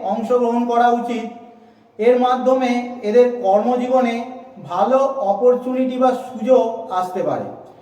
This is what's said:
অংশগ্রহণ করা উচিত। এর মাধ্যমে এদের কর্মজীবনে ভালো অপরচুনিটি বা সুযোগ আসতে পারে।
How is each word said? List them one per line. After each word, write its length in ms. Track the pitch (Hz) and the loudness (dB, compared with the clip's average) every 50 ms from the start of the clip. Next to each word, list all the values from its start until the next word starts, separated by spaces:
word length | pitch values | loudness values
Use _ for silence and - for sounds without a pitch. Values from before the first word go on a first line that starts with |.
অংশগ্রহণ 640 | - 190 214 233 214 247 247 240 240 233 233 240 240 | -6 -4 -4 -4 -2 0 0 2 2 2 0 0 0
করা 220 | 240 233 233 240 240 | 2 2 4 4 4
উচিত। 360 | 240 226 202 - 233 220 214 - - - - - - - - - _ _ _ _ _ - | 2 0 -2 -4 -6 -6 -8 -10 -12 -16 -20 -20 -20 -20 -20 -20 _ _ _ _ _ 0
এর 200 | 214 240 254 247 | 2 4 4 4
মাধ্যমে 760 | 254 247 254 247 220 262 262 262 262 240 240 240 240 - - - | 2 0 0 0 0 0 2 2 2 0 -2 -2 -4 -6 -10 -8
এদের 400 | 214 208 220 247 247 247 240 - | -4 2 4 4 4 4 2 -2
কর্মজীবনে 840 | 190 190 196 214 226 240 247 247 247 254 262 254 247 233 226 233 - - - - - - - - | 0 2 2 2 2 0 0 -2 0 0 2 2 2 0 -2 -4 -8 -10 -12 -14 -16 -18 -20 -18
ভালো 360 | 147 143 175 190 220 240 262 269 | -14 -6 -2 -2 0 2 2 2
অপরচুনিটি 1000 | 277 269 - - - 196 202 - 247 247 247 - - 254 254 254 262 254 254 247 | 2 0 -2 -2 -2 -2 0 2 2 2 2 2 0 -4 -2 -2 -2 -2 0 0
বা 120 | 262 247 | 2 2
সুযোগ 840 | 254 - - - - 214 214 262 254 226 226 226 226 - - - | 0 0 -6 -10 -12 -6 2 4 4 4 4 0 -4 -8 -8 -6
আসতে 300 | 185 185 185 180 - 185 | -4 -4 -4 -4 -4 -4
পারে। 220 | 156 147 131 - - - - - - - - - | -4 -2 -4 -4 -6 -8 -12 -16 -18 -20 -20 -20